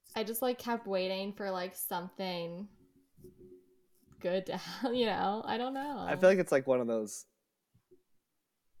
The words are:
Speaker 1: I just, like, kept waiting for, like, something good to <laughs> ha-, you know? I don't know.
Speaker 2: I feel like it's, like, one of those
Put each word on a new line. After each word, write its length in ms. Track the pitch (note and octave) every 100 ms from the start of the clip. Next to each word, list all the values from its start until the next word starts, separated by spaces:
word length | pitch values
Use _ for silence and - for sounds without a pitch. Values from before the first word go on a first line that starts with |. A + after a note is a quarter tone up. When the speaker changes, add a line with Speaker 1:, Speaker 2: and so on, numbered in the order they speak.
| - A3+
Speaker 1:
I 80 |
just, 160 | G#3 A3+
like, 180 | B3+ B3
kept 280 | A#3+ A#3 G3+
waiting 480 | F#3+ F#3 F#3+ G3
for, 160 | G3+ G3
like, 240 | F#3 F#3 -
something 920 | - F3+ F3+ - F#3 F3 E3+ F3 G#3 - - _ _ - F#4 - F#4 - _ _ _ _ _ -
good 260 | F3 F#3+ -
to 100 | F3+
<laughs> 0 |
ha-, 320 | - - B3
you 140 | B3 A3+
know? 360 | F#3 F#3 G#3+
I 140 | - A3
don't 160 | B3
know. 240 | C4+ D4 B3+ F3+
Speaker 2:
I 80 | D3
feel 140 | F3+
like 80 | F#3+
it's, 120 | F3
like, 140 | C#3+ C3+
one 140 | B2+
of 60 | A#2
those 400 | A2+ G#2+ - - _ _ _ _ _ _ - _ _ _ _ _ _ _ -